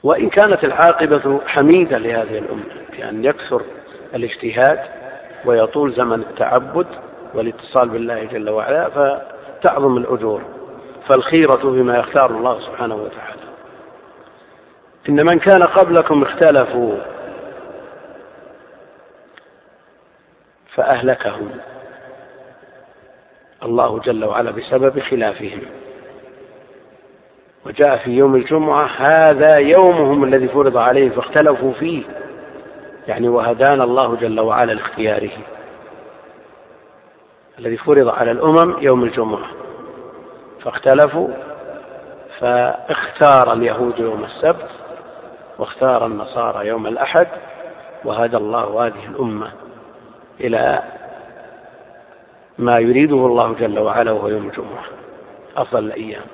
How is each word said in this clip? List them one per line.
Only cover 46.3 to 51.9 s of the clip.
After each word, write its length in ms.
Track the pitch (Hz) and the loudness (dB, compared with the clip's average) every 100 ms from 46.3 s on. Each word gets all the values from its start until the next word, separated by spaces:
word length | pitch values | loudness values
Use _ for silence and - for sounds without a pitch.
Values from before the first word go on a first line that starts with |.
| 123 117 104 104 | -4 -4 -4 -6
يوم 200 | 113 107 | -6 -6
الأحد، 400 | 117 139 165 175 - - - - - - - 110 | -4 0 2 2 -2 -16 -18 -20 -20 -20 -14 -8
وهدى 320 | 107 117 117 | -2 -2 -2
الله 500 | 104 117 110 107 117 | -2 -4 -4 -2 -4
هذه 180 | 101 101 | -6 -14
الأمة 420 | 139 123 104 107 - - - - - - - - - | -8 -6 -6 -10 -14 -20 -20 -20 -20 -20 -20 -20 -8
إلى 440 | 123 113 131 - - - - - - - - - - - - | -4 0 0 -2 -6 -18 -20 -20 -20 -20 -20 -20 -20 -20 -20